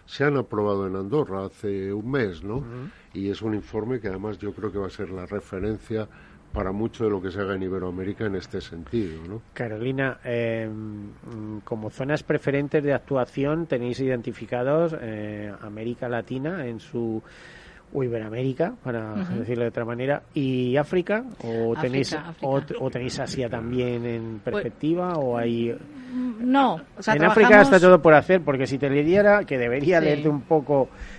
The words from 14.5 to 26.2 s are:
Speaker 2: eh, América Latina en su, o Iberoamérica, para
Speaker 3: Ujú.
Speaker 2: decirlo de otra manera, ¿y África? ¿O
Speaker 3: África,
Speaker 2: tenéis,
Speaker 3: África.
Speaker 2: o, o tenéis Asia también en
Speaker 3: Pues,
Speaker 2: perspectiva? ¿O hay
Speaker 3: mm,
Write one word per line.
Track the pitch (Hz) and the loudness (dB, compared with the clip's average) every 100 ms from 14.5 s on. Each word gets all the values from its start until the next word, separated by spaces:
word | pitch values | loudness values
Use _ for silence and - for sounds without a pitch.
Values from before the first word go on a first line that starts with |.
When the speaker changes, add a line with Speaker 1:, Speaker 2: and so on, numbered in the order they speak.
| 123 131 156 170 156 | -4 0 2 0 -2
Speaker 2:
eh, | 117 107 107 104 104 101 | -8 -8 -8 -8 -10 -12
América | 110 107 113 120 123 | -12 -8 -8 -6 -6
Latina | 120 110 131 147 185 123 | -6 -6 -6 -6 -6 -8
en | 113 | -10
su, | - 120 117 110 - - - - - - - | -8 -4 -4 -4 -8 -18 -20 -20 -20 -20 -10
o | 147 | -4
Iberoamérica, | 127 113 110 113 131 127 185 254 | -4 -4 -6 -4 -4 -2 -2 -4
para | 131 117 107 | -6 -4 -4
Speaker 3:
Ujú. | 202 180 - | -6 -4 -4
Speaker 2:
decirlo | 107 120 | -4 -2
de | 117 | -2
otra | 120 | -2
manera, | 117 120 135 143 - | -6 -4 -2 -2 -4
¿y | 156 135 127 123 135 | -4 -2 0 0 0
África? | 147 185 175 214 254 - | 0 -2 0 -2 -4 -10
¿O | 117 113 113 | -6 -2 0
Speaker 3:
África, | 117 | 0
Speaker 2:
tenéis, | 127 135 131 | 0 0 0
Speaker 3:
África. | 151 170 160 139 | -4 -8 -6 -2
Speaker 2:
o, | 139 147 - | -2 -2 -4
o | 131 | -4
tenéis | 127 127 - | -4 -4 -6
Asia | 127 - 120 | -6 -4 -4
también | 120 117 127 123 120 | -4 -4 -2 -2 -2
en | 120 117 113 110 | -4 -6 -6 -8
Speaker 3:
Pues, | - | -6
Speaker 2:
perspectiva? | 208 117 - 151 170 180 165 | -4 -4 -4 -2 0 0 -2
¿O | 131 120 | 0 0
hay | 117 117 117 | 0 0 -2
Speaker 3:
mm, | - - 277 254 254 | -4 -10 -16 -10 -6